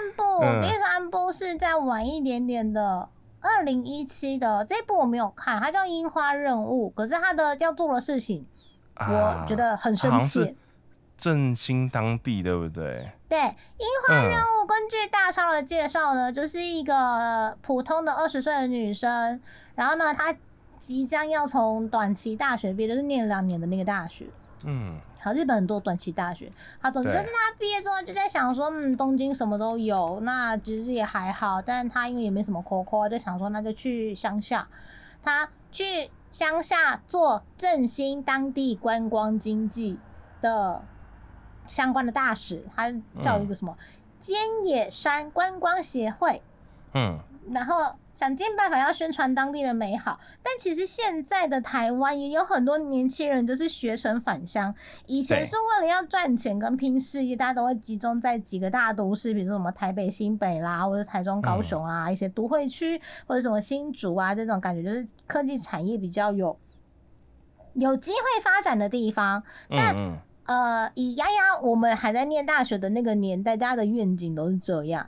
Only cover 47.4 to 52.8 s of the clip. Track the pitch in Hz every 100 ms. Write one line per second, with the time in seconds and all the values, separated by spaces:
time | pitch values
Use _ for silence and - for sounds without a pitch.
47.4 | 196 247 247 339 294 - - - 269 269
48.4 | 415 415 392 277 285 311 320 320 269 262
49.4 | 269 294 269 233 208 214 - 165 - -
50.4 | - 508 381 320 381 - 440 330 277 392
51.4 | 330 262 240 262 233 247 269 285 277 302
52.4 | 370 349 247 302